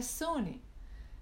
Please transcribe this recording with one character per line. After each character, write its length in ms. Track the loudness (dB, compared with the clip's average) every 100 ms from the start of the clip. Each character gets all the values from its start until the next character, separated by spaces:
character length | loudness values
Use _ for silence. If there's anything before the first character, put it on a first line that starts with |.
し 60 | 2
そ 280 | 2 4 4
う 60 |
に、 180 | 4 0 -10 -12 -10 -8 -8 -8